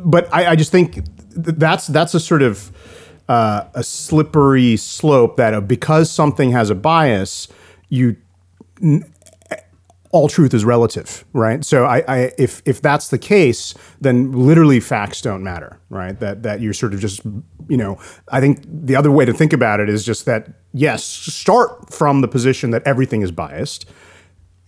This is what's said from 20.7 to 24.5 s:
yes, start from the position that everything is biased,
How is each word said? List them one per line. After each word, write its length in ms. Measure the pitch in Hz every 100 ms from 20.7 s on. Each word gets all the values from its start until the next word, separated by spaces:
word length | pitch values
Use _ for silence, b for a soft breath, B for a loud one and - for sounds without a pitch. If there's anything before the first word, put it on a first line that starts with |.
yes, 300 | 131 147 113
start 880 | - - - - - 233 - - -
from 300 | - 147 139
the 60 | 127
position 420 | 131 127 127 120
that 120 | 113 143
everything 360 | 131 131 110
is 80 | 92
biased, 580 | 82 71 - 147 - - b b b b b _